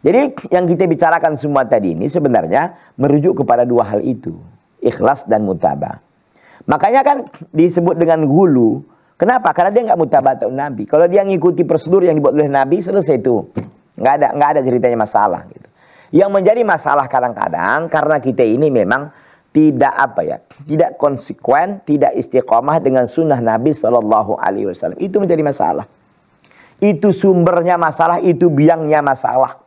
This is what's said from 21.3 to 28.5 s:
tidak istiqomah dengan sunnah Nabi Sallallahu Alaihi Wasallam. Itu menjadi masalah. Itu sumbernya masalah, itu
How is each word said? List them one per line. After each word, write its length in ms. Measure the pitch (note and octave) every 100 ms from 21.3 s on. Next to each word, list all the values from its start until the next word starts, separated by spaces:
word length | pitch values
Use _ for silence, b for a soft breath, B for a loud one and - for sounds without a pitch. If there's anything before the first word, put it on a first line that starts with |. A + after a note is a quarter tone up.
| - - C#3 F3+ G3
tidak 320 | - D3 C#3+
istiqomah 640 | - - C3 - A2+ C#3 D#3+
dengan 320 | C3+ C3 A#2+
sunnah 320 | - D#3+ A#2+
Nabi 320 | A#2 A2+ C3+
Sallallahu 640 | D3 A2+ A#2+ G#2+ A2 G#2 G#2
Alaihi 320 | - G2 G2+
Wasallam. 320 | F2+ E2 -
Itu 160 | F#3+ G3+
menjadi 240 | F#3+ E3
masalah. 480 | D3 C3+ D#2+ E2 - _ _ _ _ _ b b b b
Itu 320 | G#3 E3+ G#3
sumbernya 640 | F#3+ G3 F3+ E3+ F3 E3+ F3
masalah, 400 | E3 - E3 F3
itu 320 | F3+ D#3 F3